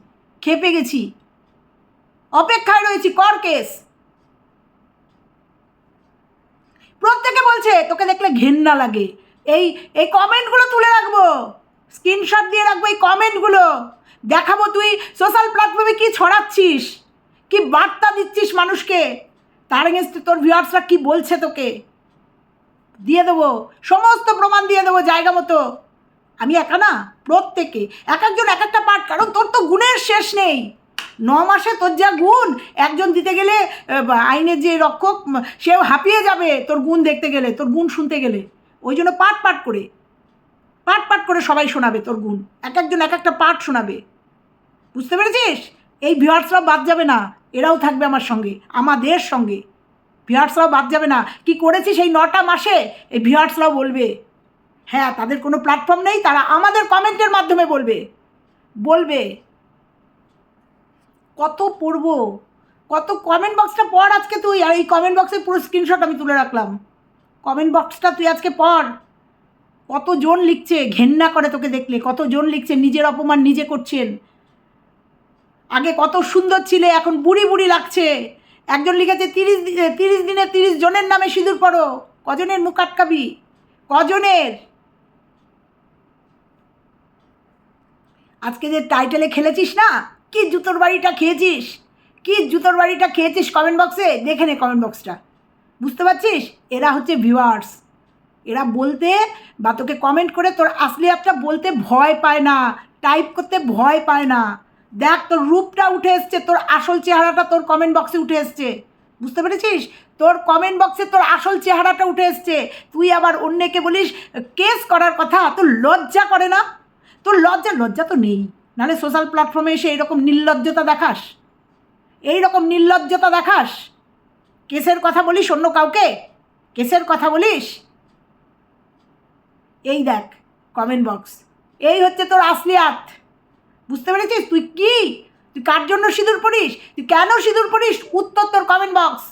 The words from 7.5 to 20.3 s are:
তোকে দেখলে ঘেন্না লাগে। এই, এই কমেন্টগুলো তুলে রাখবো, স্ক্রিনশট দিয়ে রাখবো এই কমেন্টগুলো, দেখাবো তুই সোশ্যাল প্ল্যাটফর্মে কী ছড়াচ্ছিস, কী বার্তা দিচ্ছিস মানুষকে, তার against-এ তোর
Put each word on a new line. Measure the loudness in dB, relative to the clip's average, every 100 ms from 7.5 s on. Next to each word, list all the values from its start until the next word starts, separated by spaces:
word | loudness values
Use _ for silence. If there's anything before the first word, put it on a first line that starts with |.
| 2 4 2 2
তোকে | -2
দেখলে | -2 0 0
ঘেন্না | 2 2 4 4
লাগে। | 2 0 -2 -6 -8 _ _
এই, | -2 0 0 -4 -6
এই | -2 2
কমেন্টগুলো | 2 2 2 2 2 4
তুলে | 4 4
রাখবো, | 4 2 4 4 2 -4 -14 _ _ _
স্ক্রিনশট | -6 -2 -2 0 0 0
দিয়ে | 0
রাখবো | 0 0 -2
এই |
কমেন্টগুলো, | 0 2 2 0 0 2 4 4 2 -6 -18 _ _ -2
দেখাবো | 0 2 0 0
তুই | 0 0 -2 -4 -2
সোশ্যাল | 2 2 2
প্ল্যাটফর্মে | 2 0 0 0
কী | 2 0
ছড়াচ্ছিস, | 2 2 2 2 2 2 2 -4 -14 _ _ _ _ -4
কী | -2
বার্তা | 2 2 2 2 0
দিচ্ছিস | 0 -4 -2 -2
মানুষকে, | 0 0 -2 -2 -2 -2 -4 -16 _ _ _ -4
তার | 0 0
against-এ | 0 -4 -6
তোর | -2